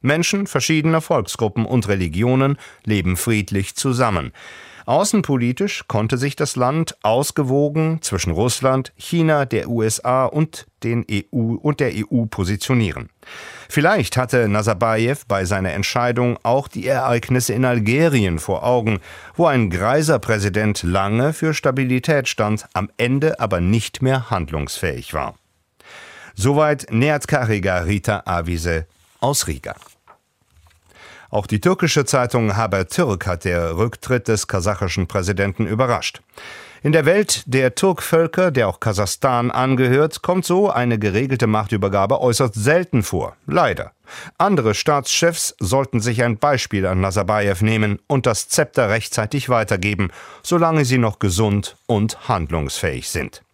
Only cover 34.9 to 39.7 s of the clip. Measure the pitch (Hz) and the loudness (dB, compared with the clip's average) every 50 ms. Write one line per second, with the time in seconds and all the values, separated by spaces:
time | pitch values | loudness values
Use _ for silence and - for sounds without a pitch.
34.9 | - - 92 - - 101 90 90 101 90 98 98 92 - 113 85 107 107 131 123 | -2 -2 -4 -2 -2 -2 0 0 0 0 0 -2 0 -4 -4 -2 0 0 0 0
35.9 | 120 90 - - - - _ _ _ - - - - - - - - - - 147 | 0 -2 -2 -6 -10 -10 _ _ _ -20 -20 -18 -18 -18 -20 -20 -20 -4 -2 2
36.9 | 151 165 147 147 175 208 214 - - - - - 123 131 131 127 127 - - 190 | 2 4 4 4 4 4 2 0 -2 -4 -4 0 0 2 2 2 2 2 2 2
37.9 | 185 - - - - 165 165 160 - - 185 180 139 131 113 98 - - - 117 | 2 0 -2 0 2 2 2 2 2 2 2 2 2 2 2 0 0 -2 -2 -2
38.9 | 104 101 104 92 - - - 135 127 120 120 123 - 123 127 131 | 0 0 -2 -2 -2 0 0 2 2 2 0 0 0 0 2 2